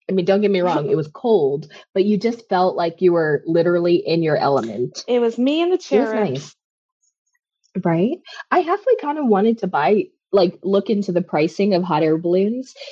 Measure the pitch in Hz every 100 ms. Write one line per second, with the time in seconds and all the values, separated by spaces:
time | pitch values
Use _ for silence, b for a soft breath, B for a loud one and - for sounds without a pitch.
0 | - 190 180 196 208 190 180 156 - 165
1 | 151 - 240 214 139 143 - B B 196
2 | 202 208 226 240 - 185 185 - 170 165
3 | 180 170 156 143 170 165 165 175 175 175
4 | - 165 160 151 139 139 113 107 127 -
5 | - 247 233 233 254 311 339 359 - 415
6 | 220 220 196 135 147 _ _ _ _ _
7 | _ _ _ _ _ _ _ 190 180 165
8 | 214 339 B B B 339 320 403 523 480
9 | 285 311 269 196 220 226 185 151 156 208
10 | - _ - 196 180 - - 196 196 208
11 | 196 175 180 156 160 - 202 180 180 156
12 | 160 160 170 180 202 247 254 - B